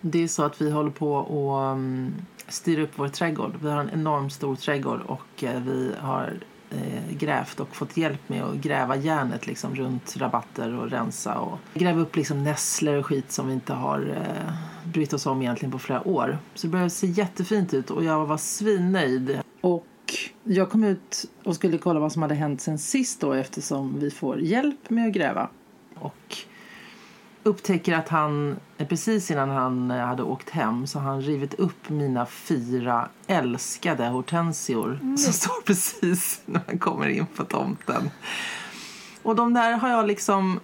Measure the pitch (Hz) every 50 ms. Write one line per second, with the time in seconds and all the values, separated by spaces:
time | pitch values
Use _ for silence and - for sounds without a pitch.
0 | - 165 151 170 165 160 - - 151 147 147 - 156 151 151 151 151 147 143 -
1 | 160 147 147 139 139 - 151 147 139 139 139 135 135 135 135 135 131 131 131 131
2 | 131 131 - 196 180 - - - - - - - - 170 165 151 156 147 - -
3 | 139 143 139 - 180 165 156 - - - - - 151 147 147 147 143 143 - 160
4 | 156 156 151 143 139 139 139 - - 139 135 131 - - 147 139 135 131 117 -
5 | - - - 139 - - - - - 123 127 127 123 131 131 131 131 131 - -
6 | - 135 135 135 127 131 - - - - - - - - - - - - - -
7 | - 160 - 143 160 151 147 123 127 - - - 143 - - - - - - 160
8 | 160 156 143 143 - - - - 131 147 143 143 139 147 143 139 127 123 135 135
9 | 139 160 160 151 135 123 117 113 - - 120 - - - 135 131 131 127 131 123
10 | - - - 131 131 - - 120 - - - - 123 113 120 120 120 117 127 123
11 | 117 113 113 - - - - 123 - - - 147 - - - 156 180 180 170 165
12 | 165 156 - 165 143 - 151 139 139 151 151 - - - - - 160 151 143 143
13 | 139 - 151 135 127 - - - 139 131 131 127 120 - 135 127 131 139 143 139
14 | 139 143 147 - - - - 156 160 165 165 - - - - - - 170 165 165
15 | 151 147 - 139 - 147 135 131 131 120 120 117 - 135 131 127 - - 135 123
16 | - 190 185 139 120 123 147 151 - - - - - 170 160 185 180 175 175 -
17 | - 185 170 196 208 180 - - 185 180 220 208 185 180 - 135 127 - - -
18 | 165 160 156 156 156 147 151 151 - - - - 208 214 208 190 180 180 190 185
19 | 160 131 127 131 127 131 139 151 - - - - - 180 175 170 - - - -
20 | - - - - - - - - - 226 190 185 190 190 - 220 220 208 190 -
21 | - - - - - - - - - 202 170 - - 180 160 160 - 180 165 156
22 | 151 156 147 160 156 147 151 147 156 147 143 127 - - 156 147 - - - 269
23 | 247 - - - - 143 135 131 135 - - - - - 156 139 139 131 139 143
24 | 147 143 143 - - 135 - - 165 160 202 247 277 294 277 - - - 226 233
25 | 233 220 190 190 160 131 - - 113 - - - - - - - - - - -
26 | 151 147 - - - - - - - - - - - - - - - - - -
27 | - - - - - - - - - 214 202 190 - - 190 165 175 - 170 160
28 | 160 - 165 160 151 151 147 147 147 143 139 - - - - - 151 143 175 156
29 | - 226 220 214 185 - 165 143 135 139 139 135 127 127 127 127 123 123 123 127
30 | 120 120 127 127 117 - 131 131 - - - 165 131 110 113 120 131 139 - 147
31 | 139 135 139 135 135 143 151 139 139 143 - - 196 180 - - - - 151 151
32 | 143 139 127 123 123 120 - - - - 160 131 117 120 123 123 120 123 120 117
33 | 120 - - - - - 196 170 131 123 120 127 - - - - - 175 156 -
34 | 120 117 123 127 123 - 170 170 170 165 156 - - - 131 113 107 113 131 143
35 | 277 262 269 285 285 269 - - - 466 508 480 - - 202 180 - - - -
36 | - 175 180 180 - - - - - - - 180 - - - 180 - 175 139 143
37 | - 71 - - 165 - - - - - - 135 - 135 139 - - - - -
38 | 180 147 - - - - - - - - - - - - - - - - - -
39 | - - - - - 220 226 208 240 240 240 240 226 226 175 214 233 254 240 226
40 | 214 208 208 202 - - 202 196 190 185 185 180